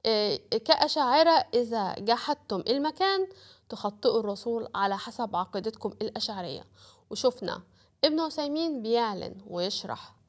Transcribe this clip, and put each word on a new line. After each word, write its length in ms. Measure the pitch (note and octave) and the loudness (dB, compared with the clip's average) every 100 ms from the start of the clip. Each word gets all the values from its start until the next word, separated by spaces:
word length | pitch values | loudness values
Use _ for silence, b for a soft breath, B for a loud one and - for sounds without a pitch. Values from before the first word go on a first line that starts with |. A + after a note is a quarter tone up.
| A3+ | 2
آه، 300 | G#3+ G#3 D3 | 2 0 -2
كأشاعرة 1080 | - A3+ A3 D#4 D#4 D#4 C4 C#4+ E4 D#4+ - | -2 -4 2 4 4 2 4 6 8 6 4
إذا 400 | A#3+ A#3 A3+ F#3+ | 0 0 -2 -2
جحدتم 680 | - G3+ A#3 - C#4+ - G3 F#3 | -2 0 0 0 -4 -2 -4 0
المكان 600 | C#4 D4+ D4+ F#4+ G4 F#4+ B B B _ | 0 0 0 0 2 -2 B B B _
تخطئوا 500 | G#3+ G#3 G#3 B3+ A3+ | -6 -6 0 2 2
الرسول 480 | G#3 G3+ A#3+ A#3 - - | 0 -4 -4 -4 -4 -2
على 220 | G3 G3 | 0 0
حسب 380 | - - A3 F3 | -6 -6 -2 -2
عقيدتكم 540 | - G3+ G#3 A3 G3+ - | -2 -4 -6 -6 -8 -6
الأشعرية. 640 | A3 G#3+ - G3 E3+ - - b b b b | -6 -4 -6 -6 -8 -10 -14 b b b b
وشفنا 520 | G#3+ B3+ B3 F#3+ - - b b _ | 0 0 0 -8 -8 -12 b b _
ابن 160 | D#4 D#4 | 2 2
عثيمين 600 | D#4+ D#4 D4 D4+ E4 C#4 | -2 -4 -4 -2 -2 -2
بيعلن 540 | A3 A#3 A3+ F#3 - F#3+ G3+ | 0 0 0 -4 -8 -12 -10
ويشرح 680 | F3 F3+ - F#3 - - _ | -4 -4 -4 -8 -10 -12 _